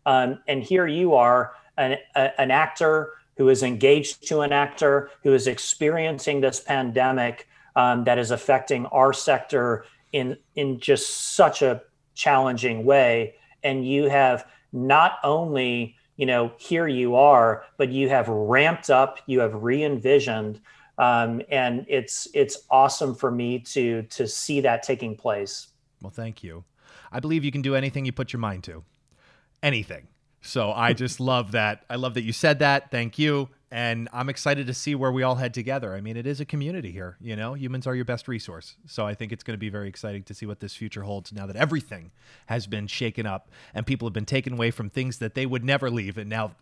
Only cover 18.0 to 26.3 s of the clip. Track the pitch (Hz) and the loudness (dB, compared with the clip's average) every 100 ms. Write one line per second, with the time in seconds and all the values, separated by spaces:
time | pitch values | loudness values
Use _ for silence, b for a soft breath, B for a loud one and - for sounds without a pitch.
18 | 135 135 110 107 107 131 156 170 - 131 | 2 2 2 -2 2 4 4 2 2 4
19 | 135 - - 127 113 107 117 139 151 131 | 4 0 -4 0 0 -2 -2 0 0 -2
20 | 127 143 120 110 107 107 b b b - | 4 4 4 -4 -6 -10 b b b 0
21 | 123 117 117 117 - 139 123 120 - 135 | 2 4 0 -4 -2 -2 0 -2 -2 -4
22 | 117 - - 151 131 - - 131 139 - | -2 -8 -4 0 0 0 0 4 4 2
23 | 143 117 135 120 120 123 120 139 120 113 | -4 -2 -2 -2 -2 -4 -4 -2 0 -2
24 | 110 - 120 - - 143 131 117 - 123 | -6 -6 -6 -4 -4 0 2 0 -2 -4
25 | 120 107 123 101 98 - - _ _ _ | -4 -6 -4 -4 -4 -10 -18 _ _ _
26 | 98 107 113 | -16 -12 -12